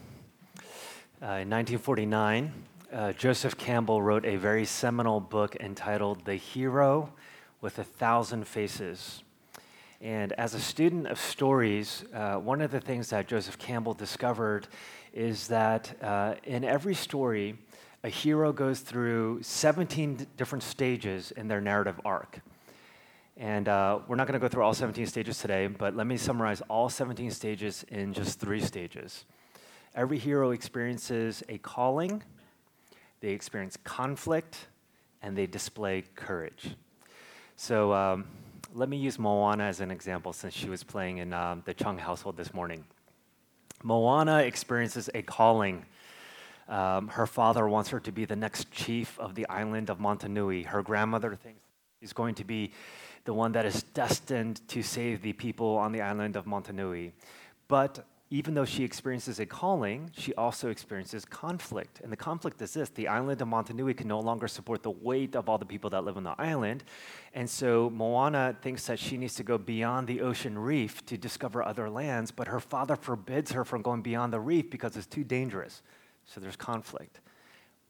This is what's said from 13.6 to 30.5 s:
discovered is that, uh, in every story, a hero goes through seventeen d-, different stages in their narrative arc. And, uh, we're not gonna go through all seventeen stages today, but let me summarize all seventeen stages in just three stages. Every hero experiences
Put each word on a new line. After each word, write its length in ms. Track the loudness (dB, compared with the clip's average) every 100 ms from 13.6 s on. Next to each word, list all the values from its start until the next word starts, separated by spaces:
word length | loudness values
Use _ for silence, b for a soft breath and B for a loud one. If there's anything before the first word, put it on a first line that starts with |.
| -4 -2 -2
discovered 760 | -4 -6 -2 0 0 0 0 -4 B B B B
is 340 | -4 -2 -2 0
that, 460 | 4 4 4 -2 -8
uh, 320 | -2 0 0 -2
in 200 | -4 -2
every 320 | 4 4 4 0
story, 640 | -2 0 2 2 0 -4 -14 B B B
a 60 | -6
hero 420 | 0 4 6 4
goes 280 | 4 2 0
through 640 | -2 -2 2 2 2 0
seventeen 720 | -4 2 4 4 2 0 -2 -2
d-, 100 | -6 -4
different 260 | -2 -2
stages 680 | -4 0 2 2 0 -4 -6
in 180 | -8 -2
their 140 | 0
narrative 400 | 4 4 4 0
arc. 380 | 0 -2 -2 -16 -20 B B B B B B B B -10
And, 320 | -2 0 4
uh, 300 | 4 6 4 0
we're 80 | 0
not 100 | 2
gonna 140 | 2
go 80 | 2
through 160 | 4
all 100 | 4
seventeen 320 | 4 0 -2 -4
stages 320 | -2 -4 -4
today, 300 | 0 2 2
but 280 | 0 -2 0
let 120 | 0
me 100 | 0
summarize 440 | 0 2 2 0
all 280 | 0 2 2
seventeen 400 | 2 -2 -2 -6
stages 540 | -4 -4 -4 -4 -6 -8
in 220 | -4 -4
just 280 | -2 -4 -4
three 200 | -2 0
stages. 680 | -2 -4 -10 -10 -14 -14 -18 B B B B B B
Every 240 | -2 0 0
hero 320 | 2 4
experiences 960 | 4